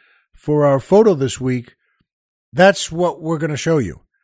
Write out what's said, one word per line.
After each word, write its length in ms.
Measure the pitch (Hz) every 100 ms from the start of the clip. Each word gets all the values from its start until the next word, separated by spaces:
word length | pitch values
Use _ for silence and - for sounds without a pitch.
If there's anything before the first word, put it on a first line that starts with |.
| _ _ _ _
for 300 | - 151 143
our 140 | 135
photo 360 | - 196 226 160
this 240 | 131 -
week, 360 | 127 127 120 _ _ _ _ _ _ _ _
that's 400 | 131 190 196 -
what 300 | 160 175 139
we're 160 | 160 160
gonna 200 | 156 147
show 200 | 165 160
you. 240 | 101 - _ _